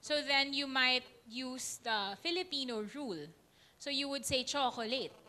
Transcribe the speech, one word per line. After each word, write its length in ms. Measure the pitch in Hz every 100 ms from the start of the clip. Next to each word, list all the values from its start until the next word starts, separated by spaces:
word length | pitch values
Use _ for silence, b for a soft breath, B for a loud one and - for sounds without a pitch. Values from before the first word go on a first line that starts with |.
So 200 | - 302
then 320 | 269 277 277
you 140 | 277 285
might 360 | 262 254 254 247 - -
use 520 | 233 262 254 - -
the 340 | - 220 202 196
Filipino 640 | 339 349 370 285 262 226 214
rule. 340 | 277 277 170 147 - - b b b
So 100 | -
you 200 | 277 277
would 160 | 277
say 180 | - 269
chocolate. 680 | 247 285 262 240 220 262 175 -